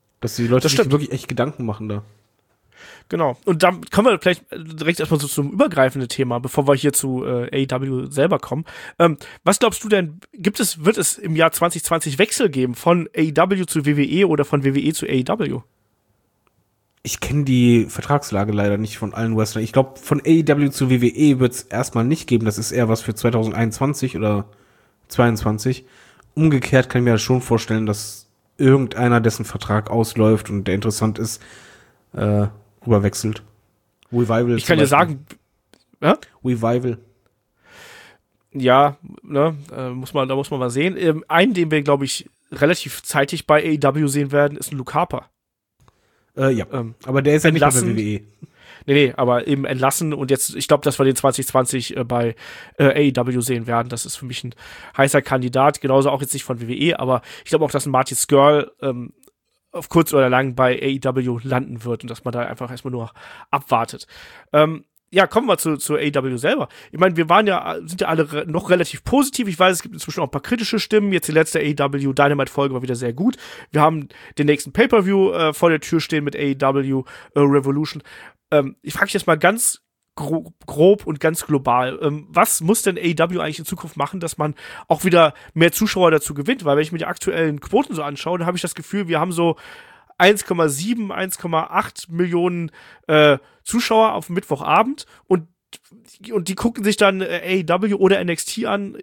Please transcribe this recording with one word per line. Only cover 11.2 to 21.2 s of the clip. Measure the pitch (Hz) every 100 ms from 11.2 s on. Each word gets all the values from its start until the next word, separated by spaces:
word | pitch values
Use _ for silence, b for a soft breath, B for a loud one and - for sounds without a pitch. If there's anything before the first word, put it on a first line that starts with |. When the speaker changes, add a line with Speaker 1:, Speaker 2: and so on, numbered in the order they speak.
| - 160
Speaker 2:
Jahr | 160
zwanzig | - 175 175
zwanzig | - 165 156 135
Wechsel | 220 - 214
geben | 135 127
von | 120 - 175 165 -
A |
E | 160
W | 147 185 196 175
zu | 160
W | 143 147
W |
E | 139 170
oder | 190 147
von | 143 143
W | 139
W | 139
E | 147
zu | - -
A |
E | 131
W? | 127 214 147 127 - _ _ _ _ _ _ _ _ _ _ _ _ _
Speaker 1:
Ich | - -
kenn | - 143
die | 135 123 120 120 101
Vertragslage | - - 143 - 98 104
leider | 104 101 101
nicht | 107 -
von | 104
allen | 107 113 110
Wrestlern. | 110 113
Ich | 110
glaub, | 135 131 -
von | - 147
A | 156
E | 165 151
W | 147 143
zu | - 131
W | 127
W | 120
E | 123